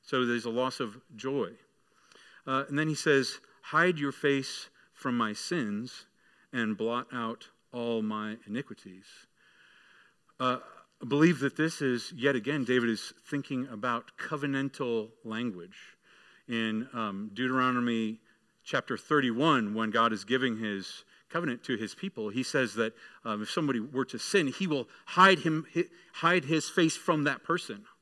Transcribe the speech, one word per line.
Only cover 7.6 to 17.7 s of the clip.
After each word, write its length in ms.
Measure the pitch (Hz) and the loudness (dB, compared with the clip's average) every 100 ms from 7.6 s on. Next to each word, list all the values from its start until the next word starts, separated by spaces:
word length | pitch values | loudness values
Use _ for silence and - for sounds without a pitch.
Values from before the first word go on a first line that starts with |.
| _ | _
all 300 | 123 120 113 | -6 -2 0
my 360 | 107 107 107 113 101 | 0 -4 -6 -8 -8
iniquities." 580 | 110 143 104 101 92 - - - _ _ _ _ - - - _ _ _ _ | -8 -8 -14 -16 -20 -20 -20 -20 _ _ _ _ -20 -20 -20 _ _ _ _
Uh, 180 | 127 127 - - _ _ | -2 -2 -8 -20 _ _
I 40 | 120 | 0
believe 340 | 143 165 147 | 6 6 6
that 160 | 135 - | 0 0
this 260 | 160 - | -2 0
is, 320 | 135 123 - 165 | 0 0 -4 0
yet 200 | 135 131 | 2 2
again, 300 | 110 147 123 | 0 -2 2
David 240 | 127 117 | 2 2
is 240 | 110 - - - | -2 -6 -16 -6
thinking 420 | 143 - 131 135 | -6 -4 -6 -6
about 440 | 110 120 117 - - | -6 -4 -4 -6 -12
covenantal 920 | - 151 143 139 135 - 127 113 110 - | -8 -4 -2 -2 -4 -4 -2 -2 -4 -12
language. 760 | 113 110 123 90 90 - - _ _ - - - - | -8 -4 -4 -6 -14 -18 -20 _ _ -20 -20 -20 -6
In, 400 | 117 113 110 131 | -2 0 -2 -4
um, 380 | 120 110 98 107 | -4 -4 -4 -8
Deuteronomy 840 | 101 127 131 127 | -4 0 2 4